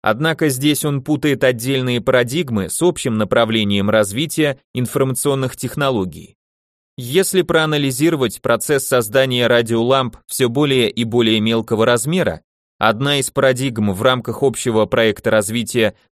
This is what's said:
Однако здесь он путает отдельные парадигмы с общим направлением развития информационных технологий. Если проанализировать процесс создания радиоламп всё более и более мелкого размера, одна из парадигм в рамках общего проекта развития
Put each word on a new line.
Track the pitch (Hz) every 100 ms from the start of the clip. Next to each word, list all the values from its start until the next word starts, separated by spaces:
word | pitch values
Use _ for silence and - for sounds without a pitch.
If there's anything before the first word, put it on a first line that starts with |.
Однако | - 110 160 156 160
здесь | 127 147 143
он | 151 143
путает | 131 151 156 135
отдельные | 135 120 123 135 127 120
парадигмы | 104 127 120 147 151 110 87
с | -
общим | 175 - 135 110
направлением | 104 113 113 113 101 101 101
развития | 110 101 107 156 - 147 131 _
информационных | - 123 - 135 127 143 135 131 -
технологий. | 127 - 139 120 92 82 - _ _ _ _ _ _ -
Если | 120 151 185 185
проанализировать | 165 160 156 151 139 123 160 156 120 -
процесс | - 113 - 143 -
создания | 127 107 135 131 123 120
радиоламп | 120 113 117 117 135 123 - _
всё | - 127
более | 123 147 131 117
и | -
более | 113 120 113 110
мелкого | 110 113 113 110
размера, | 113 120 139 185 131 78 _ _ _ _
одна | 107 110 139 143
из | 131
парадигм | - 131 127 135 110 104
в | 92
рамках | 127 127 117 113
общего | 139 110 127 110 107
проекта | 120 113 101 117
развития | 110 101 117 110 123 107 - _